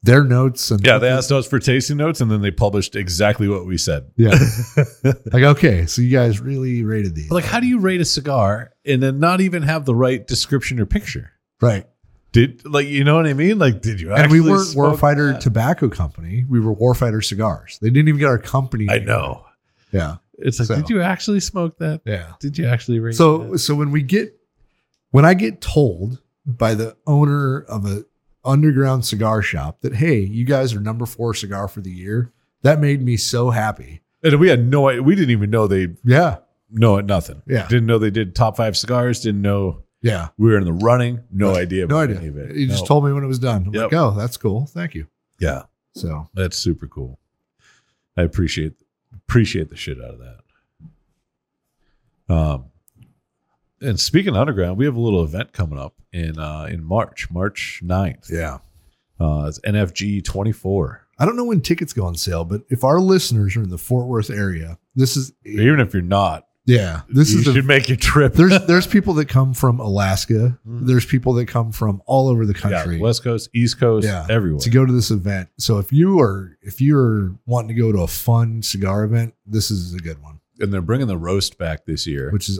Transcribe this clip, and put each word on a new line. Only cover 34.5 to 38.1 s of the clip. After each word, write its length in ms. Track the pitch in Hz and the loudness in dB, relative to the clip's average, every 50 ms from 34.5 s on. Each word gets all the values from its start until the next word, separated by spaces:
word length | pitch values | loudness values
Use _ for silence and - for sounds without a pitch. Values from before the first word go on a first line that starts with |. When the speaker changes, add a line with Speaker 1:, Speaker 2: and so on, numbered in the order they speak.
| 147 120 117 | 6 4 4
Speaker 2:
no 200 | 123 135 147 139 135 | 2 2 4 4 4
i-, 100 | 131 120 | 2 4
we 140 | 131 143 190 | 2 2 4
didn't 160 | 202 170 127 | 4 4 2
even 220 | 120 107 104 104 | 2 2 2 0
know 160 | 110 113 107 | 2 2 2
they 220 | 101 98 95 92 87 85 - - | 2 2 0 0 -2 -6 -4 2
Speaker 1:
Yeah. 340 | 117 123 147 175 160 98 - _ _ _ _ _ _ | 4 4 4 4 2 -2 -6 _ _ _ _ _ _
Speaker 2:
know 260 | 110 110 113 117 101 | 0 2 4 4 4
it, 80 | 98 101 | 4 2
nothing. 380 | 98 101 90 82 - 73 73 - | 0 -2 -2 -2 -4 -14 -18 -8
Speaker 1:
Yeah. 220 | - 135 117 92 | -4 -4 -4 -2
Speaker 2:
Didn't 180 | 80 113 123 113 | 0 0 2 2
know 140 | 113 117 113 | 2 2 2
they 100 | 107 | 2
did 240 | 107 | 0